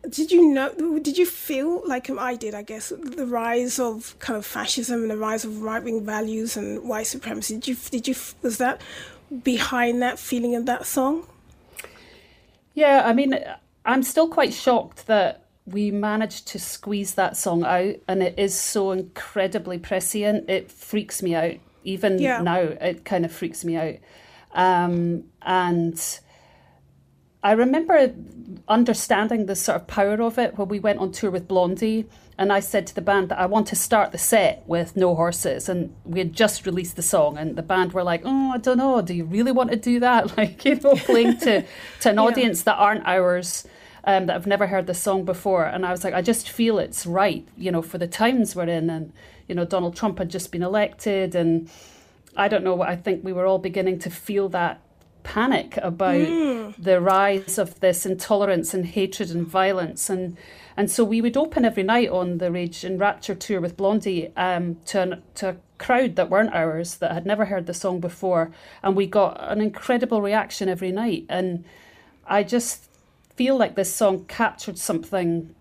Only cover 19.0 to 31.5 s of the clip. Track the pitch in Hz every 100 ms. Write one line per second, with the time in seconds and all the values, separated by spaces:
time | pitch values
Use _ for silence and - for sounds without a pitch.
19 | 180 - - 208 190 196 180 180 175 185
20 | 180 214 208 208 - 185 - - - 214
21 | 208 - 185 165 165 - _ _ - 190
22 | 208 185 185 240 175 175 165 - 175 170
23 | - 190 165 165 170 - 170 165 160 -
24 | - - - - _ - 185 180 175 175
25 | 170 170 - _ - 185 180 170 170 165
26 | - - _ _ _ _ _ _ _ _
27 | _ _ _ _ 202 220 247 294 330 330
28 | 262 180 - - - 180 - 220 240 220
29 | - 208 220 233 196 190 - 170 - -
30 | 202 214 233 226 240 - 190 202 208 202
31 | 190 - 208 180 180